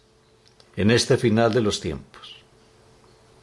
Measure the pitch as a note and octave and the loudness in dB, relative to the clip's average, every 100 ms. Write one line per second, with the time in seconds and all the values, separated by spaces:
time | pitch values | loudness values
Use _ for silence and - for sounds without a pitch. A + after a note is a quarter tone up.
0 | _ _ _ _ _ _ _ - G2 A#2 | _ _ _ _ _ _ _ -2 2 2
1 | - B2+ A#2+ G#2+ A#2 A2+ G#2 - F2+ C#2+ | 2 0 2 2 2 0 -2 -4 -8 -10
2 | - - - - _ _ _ _ _ _ | -14 -20 -20 -20 _ _ _ _ _ _
3 | _ _ _ _ | _ _ _ _